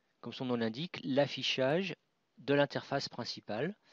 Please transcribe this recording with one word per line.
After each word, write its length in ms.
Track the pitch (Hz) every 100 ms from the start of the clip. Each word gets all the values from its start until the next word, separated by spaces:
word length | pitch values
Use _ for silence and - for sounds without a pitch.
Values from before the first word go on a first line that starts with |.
| _ _
comme 120 | 120
son 120 | -
nom 100 | 127
l'indique, 460 | 120 113 110 175 -
l'affichage 920 | - 131 143 - - - 131 165 190 - _ _ _ _
de 160 | 131
l'interface 540 | 143 143 127 - 139 -
principale, 680 | - 117 - - 107 160 208 _